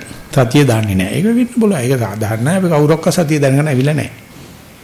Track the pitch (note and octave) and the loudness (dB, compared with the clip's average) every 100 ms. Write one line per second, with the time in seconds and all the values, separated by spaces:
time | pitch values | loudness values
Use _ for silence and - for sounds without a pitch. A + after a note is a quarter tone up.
0 | - - - C#3 A#2+ D3 C3+ A2 G#2 F#2+ | -12 -18 -4 0 2 2 2 2 0 -2
1 | F#2+ B2 G#3+ A#3 A#3+ A#3+ G#3+ E3 A#2+ C3 | -2 -2 0 0 0 0 0 0 0 0
2 | G#2 G#2 G#2+ A2 C3 F#3+ F3+ D3 D3+ D#3+ | -2 -4 -4 -2 0 0 2 2 2 2
3 | F3+ F3+ D3+ D#3 C#3 C3+ D3+ B2+ C#3+ D3+ | 0 0 0 2 2 2 2 0 0 -2
4 | - - - - - - - - | -4 -12 -20 -20 -20 -20 -20 -20